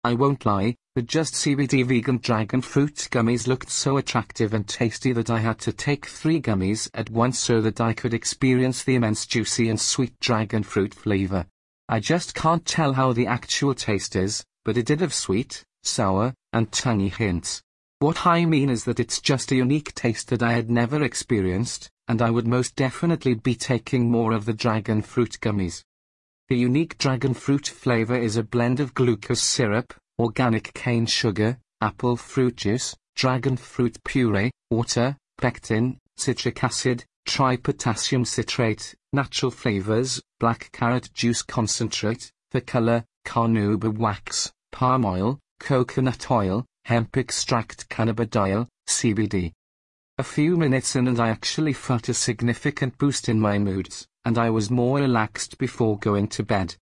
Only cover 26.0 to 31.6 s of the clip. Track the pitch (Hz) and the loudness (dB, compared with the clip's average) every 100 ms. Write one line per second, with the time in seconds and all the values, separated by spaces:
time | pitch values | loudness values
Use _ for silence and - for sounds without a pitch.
26 | _ _ _ _ _ 123 123 135 165 - | _ _ _ _ _ 2 4 4 0 0
27 | 139 127 135 123 - 139 - - 127 117 | 0 2 0 0 2 0 0 -4 0 2
28 | 110 123 117 110 107 120 120 127 139 - | 2 0 0 0 0 0 2 2 -2 2
29 | 123 110 - 120 - - 113 107 - - | 2 2 0 -2 0 0 2 0 -2 -18
30 | _ - 117 - 123 113 - - - 117 | _ -2 -2 2 2 2 -2 -6 0 0
31 | 113 - 120 98 107 123 | 0 0 0 2 0 -2